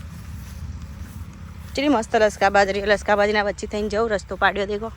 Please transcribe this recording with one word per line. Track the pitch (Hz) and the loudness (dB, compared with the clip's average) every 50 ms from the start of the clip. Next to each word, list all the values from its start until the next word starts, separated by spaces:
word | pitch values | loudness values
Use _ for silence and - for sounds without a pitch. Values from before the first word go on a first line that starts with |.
| - - - - - - - - - - - - - - - - - - - - - - - - - - - - - - - - - - - | -12 -12 -12 -12 -12 -12 -12 -12 -12 -12 -12 -10 -10 -10 -10 -10 -12 -12 -12 -12 -12 -12 -12 -12 -12 -12 -14 -14 -14 -14 -14 -14 -12 -8 -4
કેટલી | 269 277 302 | 0 2 4
મસ્ત | 277 220 233 - - | 4 2 2 2 4
લસકા | 226 214 208 - - 202 196 | 4 4 4 4 4 2 4
બાજરી, | 202 202 202 196 196 202 | 6 6 6 4 2 0
લસકા | 196 208 202 196 - - 208 | 2 2 2 2 2 2 4
બાજરીના | 202 202 208 214 208 | 4 4 4 4 2
વચ્ચે | 202 202 185 - 214 | 2 0 -2 -4 -6
થઈને | 208 - 208 208 208 | -6 -4 -4 -2 -2
જાઉં, | 202 208 233 226 | 0 0 0 0
રસ્તો | 208 185 - - 196 | 0 -2 -4 -4 -2
પાડ્યો | 185 202 190 190 202 196 | 2 2 2 2 2 -2
દેખો | 196 208 208 226 226 - | -2 -4 -4 -6 -8 -12